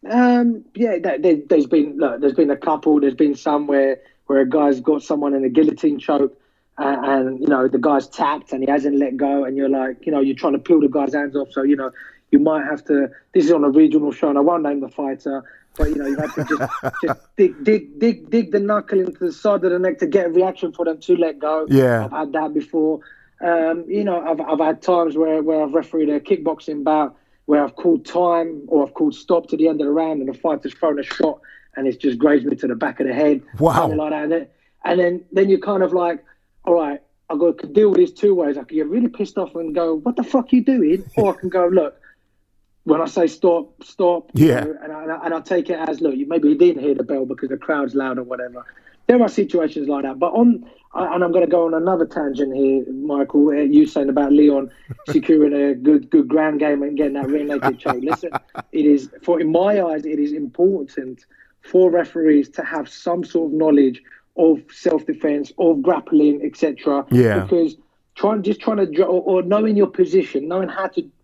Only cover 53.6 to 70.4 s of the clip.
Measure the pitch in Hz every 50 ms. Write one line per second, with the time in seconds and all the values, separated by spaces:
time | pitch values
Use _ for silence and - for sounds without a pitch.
53.6 | 147 139 147 147 151 147 - 156 139 139 139 143 143 139 143 147 147 147 143 139
54.6 | 135 127 - _ _ - 123 - - - 147 156 127 - 165 156 147 147 143 143
55.6 | 143 143 139 123 127 143 151 143 127 - - 160 143 127 147 160 156 156 151 143
56.6 | 151 151 147 139 143 143 147 143 151 143 139 143 135 131 143 151 147 147 147 139
57.6 | 127 135 127 - - 143 123 123 127 147 165 - - 170 - - _ _ _ -
58.6 | - _ - 165 151 151 143 139 127 - - - - - 175 160 160 156 160 170
59.6 | 185 202 208 202 185 170 156 151 147 156 156 147 - 147 147 156 147 127 120 -
60.6 | 175 190 196 180 139 - - - 135 131 127 - _ _ _ _ _ _ _ _
61.6 | _ - - 185 185 180 165 175 165 - - 170 160 156 151 147 139 - _ -
62.6 | 165 - 160 160 143 - - - - - 170 180 170 - - 170 165 151 143 156
63.6 | 160 156 147 143 139 131 123 - _ _ - - _ _ _ - 175 165 156 143
64.6 | - _ - - - 180 165 151 151 - 156 - - 156 147 147 147 - - -
65.6 | 196 165 165 143 135 170 180 147 - - - 151 151 147 147 143 143 147 - -
66.6 | - 156 143 - - 156 143 139 139 - - 123 123 113 - - - 101 - 175
67.6 | 165 156 - _ _ _ _ _ _ _ _ - - 202 220 214 190 196 208 -
68.6 | - - 220 208 196 170 147 156 185 170 175 180 - - 190 185 175 175 196 208
69.6 | 214 220 214 202 202 190 - - 185 165 160 190 160 127 - 135